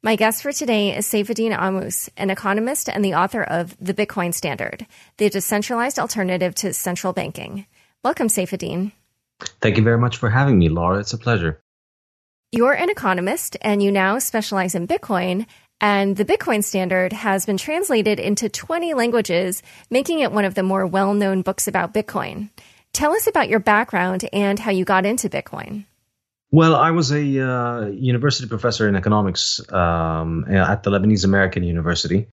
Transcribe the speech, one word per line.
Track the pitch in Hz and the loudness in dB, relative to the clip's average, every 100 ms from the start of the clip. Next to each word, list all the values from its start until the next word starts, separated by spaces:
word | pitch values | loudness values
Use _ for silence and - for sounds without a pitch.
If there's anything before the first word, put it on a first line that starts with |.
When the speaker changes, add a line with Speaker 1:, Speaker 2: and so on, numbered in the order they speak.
Speaker 1:
My | 214 | 0
guest | 220 220 226 | 2 2 0
for | 285 | -6
today | 285 226 220 202 - | -4 0 2 0 -2
is | 208 | -2
Saifedean | 214 208 226 226 208 | -2 -2 -2 0 0
Ammous, | 190 190 - 185 - - | -2 -2 -4 -8 -8 -4
an | 196 | -4
economist | 190 202 202 233 294 - | -2 0 0 0 -4 -4
and | - | 0
the | 202 | 0
author | 160 190 226 | 2 0 -2
of | 190 165 175 - | -2 -4 -4 -8
The | 180 | -6
Bitcoin | 196 208 - 175 | -2 -2 -2 -2
Standard, | 170 160 139 - - 226 - - _ | -2 -4 -4 -6 -8 -16 -20 -20 _
The | 208 | 0
Decentralized | 202 - 208 208 240 247 277 | 0 -2 -2 -2 -2 -2 -2
Alternative | - 220 185 185 180 | -4 -2 -2 0 -2
to | 185 196 | -2 -6
Central | 170 - 180 185 | -4 -4 -4 -4
Banking. | 185 - - - 202 196 _ _ _ | -4 -6 -8 -12 -12 -14 _ _ _
Welcome, | 247 311 233 | -4 -2 -2
Saifedean. | 214 180 185 170 165 202 _ _ _ _ _ - _ | -2 -4 -4 -6 -4 -6 _ _ _ _ _ -14 _
Speaker 2:
Thank | 113 101 | 0 4
you | |
very | 113 117 | 4 4
much | 120 - | 2 0
for | 120 | 0
having | 117 139 107 | 2 4 6
me, | 85 | 4
Laura. | 82 85 98 | 2 0 0
It's | 104 | -2
a | 113 | -6
pleasure. | 120 113 82 73 _ _ _ _ _ _ _ _ _ | -2 0 0 -6 _ _ _ _ _ _ _ _ _
Speaker 1:
You're | 233 247 | 2 2
an | 285 359 | 2 0
economist, | 415 214 185 185 311 - - | -2 0 0 0 -4 -6 -6
and | 214 208 | -2 2
you | 202 | 2
now | 202 190 233 | 2 2 0
specialize | - 226 208 196 185 180 | -2 -4 -2 -2 -2 -2
in | 170 | -2
Bitcoin. | 349 - 190 185 180 226 - _ _ | -4 0 -2 0 -2 -6 -12 _ _
And | 208 202 196 196 | 2 2 2 0
The | |
Bitcoin | 202 415 - 220 | 2 0 2 -2
Standard | 208 196 185 185 185 | 0 -2 0 0 0
has | 208 220 196 | -2 -2 -2
been | 190 196 | 0 -4
translated | - 311 381 240 208 208 | -2 -4 0 0 2 0
into | - 208 220 | 0 -2 -2
twenty | - - 330 339 | -6 -6 -4 -2
languages, | 285 233 233 214 175 185 185 - - _ | 0 2 0 0 0 0 -4 -12 -20 _
making | 240 277 330 | -2 0 0
it | 262 | 2
one | 208 | 2
of | 196 | 0
the | 196 | 0
more | 190 190 190 | 0 0 0
well-known | 190 196 202 202 190 | 2 2 2 2 0
books | 185 190 - | -2 -2 -2
about | 190 175 | -2 -2
Bitcoin. | 214 214 202 - - 208 - - _ _ | -2 -2 -4 -6 -8 -12 -14 -20 _ _
Tell | - 294 | -2 2
us | 403 453 | 2 2
about | 359 247 | 2 2
your | 220 | 2
background | 214 208 240 190 180 185 - | 4 2 2 -2 0 -2 -2
and | 196 202 202 | 0 0 0
how | 220 | 0
you | 190 | 0
got | 185 190 | 2 2
into | 190 247 202 | 2 0 -2
Bitcoin. | 143 - - - 208 202 _ _ _ _ _ _ | -6 -8 -12 -12 -12 -14 _ _ _ _ _ _
Speaker 2:
Well, | 151 160 | 6 6
I | 147 156 | 6 4
was | 165 135 | 2 2
a, | 147 143 135 131 | 0 0 0 0
uh, | 127 120 120 104 | -2 -2 -4 -6
university | 101 131 123 143 - 120 | -2 0 2 2 0 -4
professor | 110 120 107 107 | -2 -2 2 2
in | 98 | 2
economics, | 92 107 101 90 - - - | 2 2 2 0 -4 -4 -4
um, | 95 87 85 80 80 80 82 - | 0 2 2 0 -2 -2 -4 2
at | 95 92 101 | 2 4 2
the | - | 2
Lebanese | 98 101 104 98 | 2 4 4 4
American | 98 95 92 | 4 2 0
University. | 87 82 80 85 80 95 113 | -2 -2 -2 -2 0 -2 -2